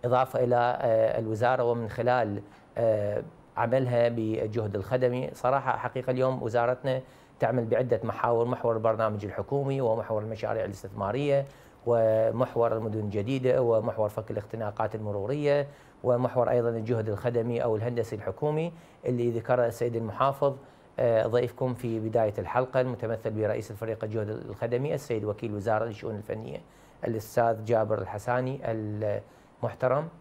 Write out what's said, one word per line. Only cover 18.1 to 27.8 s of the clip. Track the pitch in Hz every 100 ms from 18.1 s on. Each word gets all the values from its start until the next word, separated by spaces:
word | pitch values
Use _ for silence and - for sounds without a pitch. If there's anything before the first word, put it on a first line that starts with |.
| 107
الحكومي | 101 - 147 151 170 165 - - -
اللي | 123 120
ذكره | 117 113 123 120
السيد | - 120 113
المحافظ، | 113 110 135 139 143 127 - - - -
آه، | 123 113 113
ضيفكم | 120 123 - 131
في | 123 120 113
بداية | 110 117 110 104
الحلقة، | 92 123 127 131
المتمثل | 127 120 110 113 117
برئيس | 107 107 113 107
الفريق | 101 113 107
الجهد | 110 110 104
الخدمي | 107 - 107 113 123 143
السيد | 156 - 113
وكيل | 104 101 117
وزارة | 104 101 107
الشؤون | 117 104 - 107
الفنية | 104 110 113 139 - - - -
الأستاذ | - 110 104 - 117 113
جابر | 110 113